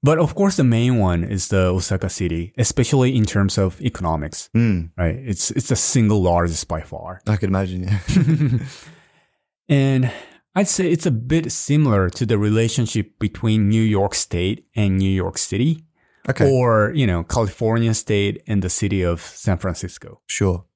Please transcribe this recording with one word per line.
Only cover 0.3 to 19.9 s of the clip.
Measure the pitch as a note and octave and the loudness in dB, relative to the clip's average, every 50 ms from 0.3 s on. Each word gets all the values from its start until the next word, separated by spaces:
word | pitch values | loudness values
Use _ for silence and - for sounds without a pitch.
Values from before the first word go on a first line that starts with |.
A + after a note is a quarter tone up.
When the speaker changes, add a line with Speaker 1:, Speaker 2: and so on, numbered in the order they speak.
| - | 0
Speaker 1:
course, | - G3 G3 F#3 | 0 0 0 2
the | - D3 | 2 2
main | B2+ A2+ A2+ A#2+ B2 B2+ A#2 | 4 4 2 2 2 2 2
one | G2+ F#2 F2 E2+ F2 | 2 2 2 0 -2
is | - G2+ F#2+ - - | -2 -4 -4 -4 0
the | G#2 G2 F#2 F#2 F2+ | 0 2 2 2 2
Osaka | F#2+ F2+ - G2 F#2+ - F#2 | 0 -2 -2 -4 -4 -4 -4
city, | - - G2 E2+ E2 E2 E2+ F#2+ _ - | -4 -4 -4 -2 -2 -4 -6 -8 _ -2
especially | A#2 - - - B2 - - C3+ B2+ B2 C3+ | -2 -2 0 0 0 2 2 2 2 2 2
in | B2+ G#2+ | 0 0
terms | G2+ - G#2 G2 F#2+ - - | 0 2 0 0 2 2 0
of | G2 F#2 F#2 - | 0 0 -2 -2
economics, | - A#2+ - - F#2 E2 D#2+ D#2 D2 D2+ - - - - _ | -6 -6 -4 -2 -4 -2 -2 -2 -4 -6 -8 -12 -14 -2 _
Speaker 2:
Mm. | A2+ A#2+ A2+ G2+ F2 E2 E2 _ - | 0 2 2 2 0 -2 -6 _ -2
Speaker 1:
right? | F2+ E2 D#2 B2+ C3+ B2 | -2 -2 -2 -4 -4 -6
It's, | G2+ - - - - | -4 -2 -2 -2 -2
it's | - A2+ - | -4 -2 -2
the | B2+ | -2
single | - - - - C3 A2+ G#2 G#2+ G#2 F#2 | -2 0 0 2 2 4 4 4 2 2
largest | F2+ E2+ F2 F2 E2+ E2 D#2 - - | 2 2 2 0 0 -2 -4 -6 -6
by | - D#2+ D2+ | -8 -8 -8
far. | - - D2+ E2 F2 F2+ F#2 _ | -10 -14 -14 -14 -14 -16 -10 _
Speaker 2:
I | - G#2+ | -2 -2
could | G2+ G2+ G2 | 0 0 0
imagine, | F#2+ F#2+ G2 F#2 F#2 F#2 F2+ | 0 0 -2 -4 -6 -8 -4
yeah. | F#2 G#2 G2 - - - F#3+ C3 A#2+ D#3+ D3+ D3+ C3+ A#2+ A#2+ | -2 -4 -4 -2 0 2 2 4 4 2 2 2 0 0 -2
Speaker 1:
<laughs> | G#2+ C3+ - - - - - - _ _ _ _ _ _ _ _ _ _ _ _ _ _ | -4 -6 -14 -18 -20 -20 -20 -20 _ _ _ _ _ _ _ _ _ _ _ _ _ _
And | C#3+ C#3 C3+ C3+ C3+ C3 B2+ B2+ - - - - - _ _ _ _ | 2 2 2 2 2 2 0 0 -4 -8 -18 -20 -20 _ _ _ _
I'd | F#3 G3+ - | -2 0 0
say | - - F#3+ F3 | 0 0 0 0
it's | E3+ E3 - | 0 0 0
a | E3+ | -2
bit | C3 A2 A#2 B2 D3+ E3 D#3+ - | -2 -2 -2 0 -2 0 0 -2
similar | - - - - C#3+ D3+ D3+ C3+ A2 G2 F#2+ F2+ | -6 -8 -2 0 2 2 4 4 4 2 2 0
to | - - B2 | -2 -4 -2
the | G#2+ A#2 G2+ | 0 0 0
relationship | G#2 G#2+ G#2+ A2 A2+ A#2 - - A#2+ G#2+ - A2+ G2 - _ _ | 2 2 2 2 2 0 0 -2 -2 -2 -2 -4 -4 -4 _ _
between | G#2+ G#2 - - - A2+ G#2+ A2 G#2 G2+ | -4 -4 -4 -2 0 0 2 2 4 4
New | G#2+ A2+ A2+ | 4 4 4
York | A2 G#2+ G2 G2 G2 - | 2 2 2 0 0 0
State | - - - - F2 F2+ F#2+ G#2+ - _ _ _ | -2 -4 -2 -2 -2 -2 -2 -2 -4 _ _ _
and | A2 G#2 G2 F#2+ F#2+ | -2 0 2 2 2
New | F#2+ F#2+ | 2 2
York | F#2+ F#2+ F2+ F2+ E2+ - | 2 0 -2 -4 -4 -6
City. | - - - G#2 B2 D#3 E3 D#3 - _ _ _ _ _ _ _ _ - | -6 -4 -2 0 0 0 0 -2 -6 _ _ _ _ _ _ _ _ -6
Speaker 2:
Okay. | C3 - - C#3 | 0 2 2 4
Speaker 1:
Or, | C3+ B2+ B2 A#2+ A2+ A2 G#2 G#2+ F3+ | 4 4 4 4 4 4 2 2 2
you | D#3 C3+ | 0 2
know, | G#2+ F2+ F2 E2 | 2 2 0 -2
California | - - B2 A2+ G2 - - A#2 A2 A2+ A#2 A2+ A2+ A2+ | -2 -2 0 0 -2 -2 -2 -2 0 2 2 2 2 0
State | - - - G#2+ G2+ G2+ G2+ - - _ | -2 -2 -2 0 0 0 0 -2 -6 _
and | - A2 G2+ F#2 | -2 -2 0 0
the | F#2 | -2
city | - - - G2+ G2 G2 F2+ | -2 -2 -2 -2 0 0 0
of | F2 E2+ E2+ | 0 -2 -2
San | - - - - - - G2 F2+ | -6 -14 -16 -6 -2 -2 -2 0
Francisco. | - F#2+ E2+ - - F2 | -2 -6 -6 -6 -8 -12